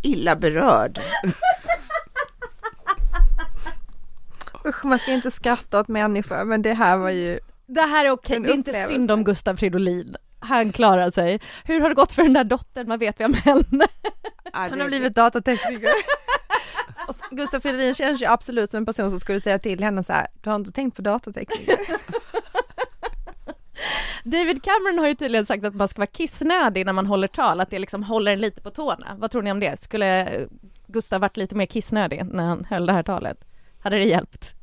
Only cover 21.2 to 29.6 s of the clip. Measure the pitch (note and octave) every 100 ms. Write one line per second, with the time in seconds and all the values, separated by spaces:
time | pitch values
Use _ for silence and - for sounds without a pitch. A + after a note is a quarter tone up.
21.2 | - G3+ - A4 - - G4+ E4 - -
22.2 | - G#4+ - F#4 B4 - B4 - - -
23.2 | - - - - - - - - - -
24.2 | A#3 D#4+ E4+ C#4 - G#4 G4 E4+ D4+ D4
25.2 | C#4 A3+ G#3 G#3 G#3 G3+ G3 - G3+ -
26.2 | E4 - D#4 F4+ C4+ F#3+ F#3+ F#3+ G3 G3+
27.2 | F#3+ - A#3+ E3+ F#3 G3 G3 G3+ G3+ A3+
28.2 | G#3 G3 G#3+ - G#3 - D4+ - - G3
29.2 | G#3+ A#3+ G#3 G3